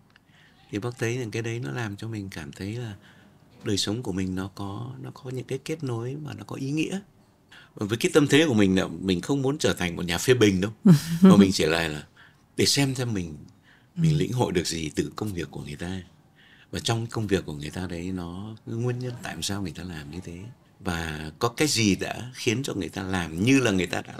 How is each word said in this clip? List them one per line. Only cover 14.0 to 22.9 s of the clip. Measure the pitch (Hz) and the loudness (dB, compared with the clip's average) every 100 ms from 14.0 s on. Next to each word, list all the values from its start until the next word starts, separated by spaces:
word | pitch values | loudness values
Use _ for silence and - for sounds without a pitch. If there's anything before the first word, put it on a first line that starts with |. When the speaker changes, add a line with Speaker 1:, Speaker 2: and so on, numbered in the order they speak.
| 160 | 2
Speaker 2:
Ừ. | 78 | 4
Speaker 1:
lĩnh | 92 | 2
hội | 123 117 | 0 0
được | 90 80 | 0 -2
gì | 82 78 78 | -4 -4 -4
từ | 73 - | -4 -4
công | 107 | -6
việc | 90 73 | -6 -8
của | 73 | -10
người | 71 73 | -12 -10
ta. | 87 95 87 - _ _ - - - | -8 -8 -12 -20 _ _ -20 -20 -12
Và | 85 | -6
trong | - 117 113 | -2 -2 -4
công | - 104 | -4 0
việc | 92 76 | 0 -2
của | |
người | 73 73 | -8 -8
ta | 92 90 | -8 -8
đấy, | 85 90 | -6 -6
nó, | 92 85 90 107 110 - | -6 -8 -10 -12 -14 -10
cái | 113 | -4
nguyên | 120 123 | -4 -4
nhân | 127 123 | -6 -10
tại | - 80 | -10 -8
sao | 82 101 | -6 -6
người | 92 | -6
ta | 71 | -8
làm | 87 80 71 | -12 -12 -12
như | 82 | -12
thế. | 90 85 104 135 _ - | -12 -12 -14 -18 _ -10
Và | 95 85 82 78 78 - | -6 -4 -4 -8 -10 -4
có | 120 | -2
cái | - 151 | 0 0
gì | 107 107 92 | 4 4 4
đã | 85 - 123 | 0 -6 -10
khiến | 127 - 113 | -4 -2 0
cho | 139 | -2
người | 101 | -4
ta | 80 | -6